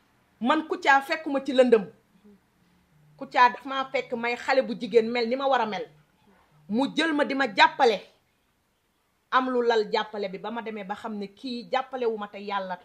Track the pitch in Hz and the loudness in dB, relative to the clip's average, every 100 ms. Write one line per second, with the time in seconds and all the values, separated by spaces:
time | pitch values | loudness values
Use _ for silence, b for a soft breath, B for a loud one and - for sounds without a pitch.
0 | _ _ _ - 233 311 311 359 320 277 | _ _ _ -6 0 0 0 -4 4 4
1 | 277 320 311 277 269 254 254 226 185 - | 4 -6 -4 -4 -2 4 6 6 2 -14
2 | _ _ _ 208 _ _ _ _ _ _ | _ _ _ -20 _ _ _ _ _ _
3 | _ - 269 269 247 240 277 269 262 262 | _ -18 -4 4 4 4 -8 -6 -4 -4
4 | 247 233 233 240 - 269 220 202 233 226 | -4 -6 -4 -6 0 0 0 -4 2 4
5 | 226 240 226 262 277 247 220 185 156 _ | 4 0 -2 0 2 2 0 -4 -8 _
6 | _ _ _ _ _ _ - 214 269 226 | _ _ _ _ _ _ -6 -2 -2 0
7 | 330 294 254 269 262 196 311 - 254 196 | 0 0 0 0 -2 4 4 6 2 2
8 | - _ _ _ _ _ _ _ _ _ | -6 _ _ _ _ _ _ _ _ _
9 | _ _ - 247 254 247 233 226 202 214 | _ _ -2 -2 0 0 2 2 0 -2
10 | 214 208 196 185 202 233 220 214 190 208 | -4 -6 -8 -8 -10 -8 -10 -10 -10 -10
11 | 226 208 196 - 262 240 185 254 262 254 | -10 -10 -10 -12 -10 -10 -4 -4 -4 -4
12 | 233 220 202 202 202 196 190 180 | -4 -4 -8 -12 -8 -6 -6 -8